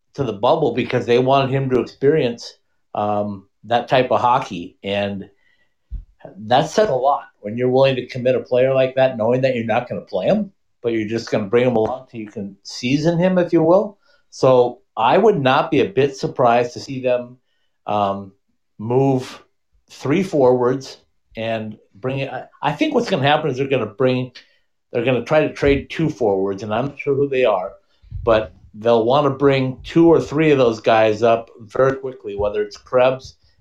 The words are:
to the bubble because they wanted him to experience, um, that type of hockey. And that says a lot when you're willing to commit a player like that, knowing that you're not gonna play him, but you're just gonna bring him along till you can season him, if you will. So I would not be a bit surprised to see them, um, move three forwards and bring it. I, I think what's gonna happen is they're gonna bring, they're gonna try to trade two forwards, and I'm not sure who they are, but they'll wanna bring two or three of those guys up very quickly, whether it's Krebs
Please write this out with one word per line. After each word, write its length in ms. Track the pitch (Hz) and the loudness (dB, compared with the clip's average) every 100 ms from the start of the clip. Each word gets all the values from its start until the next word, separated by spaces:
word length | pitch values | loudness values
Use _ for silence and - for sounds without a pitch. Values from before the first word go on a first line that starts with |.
| _ | _
to 100 | - | -8
the 80 | 127 | -6
bubble 400 | 98 120 160 147 | -2 0 0 0
because 320 | 120 123 127 | -2 -2 -2
they 140 | 113 120 | 2 2
wanted 320 | 127 139 131 | 4 2 2
him 180 | 135 135 | -2 0
to 120 | 123 | 0
experience, 760 | - - 135 156 127 120 - - _ _ _ | -2 -2 0 2 0 -4 -14 -20 _ _ _
um, 540 | - 104 104 104 101 - _ | -6 -4 -2 -4 -8 -16 _
that 240 | 107 117 117 | -4 -4 0
type 220 | 135 127 | 0 2
of 100 | 110 | 2
hockey. 580 | 120 127 - 87 90 _ | 2 0 -2 -10 -12 _
And 460 | 101 101 101 101 98 _ _ _ _ _ _ - - _ - - | -6 -4 -4 -6 -12 _ _ _ _ _ _ -14 -14 _ -20 -12
that 320 | 107 123 160 | 0 0 2
says 180 | - 214 | 0 0
a 60 | |
lot 300 | 127 131 135 - _ | 2 2 0 -2 _
when 180 | 104 113 | -10 -2
you're 100 | 127 | 0
willing 280 | 127 135 127 | 4 2 0
to 100 | - | -6
commit 280 | 131 123 | -4 0
a 60 | 123 | 0
player 320 | - 127 131 | 0 2 2
like 220 | 131 131 | 2 0
that, 220 | 135 131 120 | 2 0 2
knowing 240 | 110 123 | 0 2
that 120 | 131 | 0
you're 100 | 123 | -2
not 240 | 113 113 120 | -2 -2 -4
gonna 120 | 95 | -8
play 260 | 82 98 104 | -8 -4 0
him, 260 | 208 196 _ _ _ | 0 -2 _ _ _
but 120 | 120 | -4
you're 160 | 113 104 | -4 -2
just 220 | 113 - | -4 -4
gonna 160 | 117 101 | -4 0
bring 200 | 120 123 | 2 2
him 100 | 113 | 2
along 300 | 107 - - | 0 -4 -10
till 120 | 117 | -14
you 80 | 107 | -14
can 280 | 113 98 95 | -12 -12 -14
season 560 | - - 123 143 156 170 | -18 -8 -2 0 0 0
him, 200 | 185 185 | 2 0
if 140 | 170 | 2
you 100 | 170 | 2
will. 360 | 160 185 214 - _ _ _ | 4 2 2 -8 _ _ _
So 520 | - 135 127 123 - _ - | 0 4 4 4 0 _ -2
I 220 | 117 165 | 2 4
would 220 | 220 180 | 4 4
not 300 | 127 135 - | 2 2 2
be 100 | 143 | 0
a 80 | 101 | 0
bit 280 | 127 131 - | 0 -2 -2
surprised 560 | 160 - 123 120 120 | -8 0 2 2 0
to 60 | 113 | -6
see 200 | - 131 | -12 -6
them, 360 | 127 123 123 127 _ _ _ _ - | -2 -2 -4 -18 _ _ _ _ -6
um, 460 | 104 101 98 98 98 _ _ _ - | -2 -2 -4 -10 -20 _ _ _ -12
move 640 | 107 123 139 131 - - _ _ _ _ _ | -2 0 2 0 -4 -14 _ _ _ _ _
three 320 | - 131 160 | -10 -4 -2
forwards 760 | 190 156 127 127 - 139 - - _ _ _ - | -2 2 4 4 2 -2 -8 -20 _ _ _ -10
and 420 | 113 113 110 107 _ | -6 -6 -8 -14 _
bring 260 | 101 127 135 | _ -6 -6
it. 120 | 135 | -6
I, 140 | 127 - _ | -10 -14 _
I 100 | 143 | -4
think 220 | 156 311 | -2 -2
what's 160 | 262 233 | -2 -2
gonna 120 | 185 | 0
happen 280 | 135 147 151 | 2 2 0
is 80 | 123 | -4
they're 100 | 135 | -2
gonna 180 | 131 107 | -2 -2
bring, 460 | - 127 127 127 - - _ _ _ _ | -2 0 0 -4 -10 -20 _ _ _ _
they're 140 | 120 | -4
gonna 200 | 117 127 | -2 -2
try 220 | - 156 147 | 0 0 0
to 60 | |
trade 380 | - 143 139 - | 0 0 0 -2
two 180 | - 160 | -4 -4
forwards, 540 | 151 110 98 98 98 | 0 0 0 -2 -4
and 100 | 107 | -4
I'm 120 | 107 139 | -4 -4
not 120 | - | -6
sure 160 | - | -4
who 140 | 139 143 | -2 0
they 160 | 131 | 2
are, 300 | 123 98 92 - _ _ - - | 2 0 -4 -12 _ _ -16 -6
but 280 | - 110 110 - - | 0 0 0 -10 -20
they'll 300 | 107 110 117 | -6 0 2
wanna 260 | 113 139 143 | 2 2 0
bring 500 | 135 143 135 131 131 | 2 2 2 0 -6
two 260 | - 165 170 | -2 4 6
or 120 | 151 | 4
three 300 | - 143 160 | 2 0 2
of 80 | 139 | 4
those 220 | 120 110 | 2 2
guys 420 | 123 113 110 104 | 2 4 4 2
up 280 | 117 113 - - | 2 2 -2 -18
very 360 | 110 - 135 135 | -6 0 0 0
quickly, 400 | 131 131 110 101 | -6 -10 -10 -6
whether 260 | 104 107 | -4 -4
it's 140 | 104 - | -6 -8
Krebs 600 | - 127 127 131 - - _ _ | -2 2 2 0 -8 -20 _ _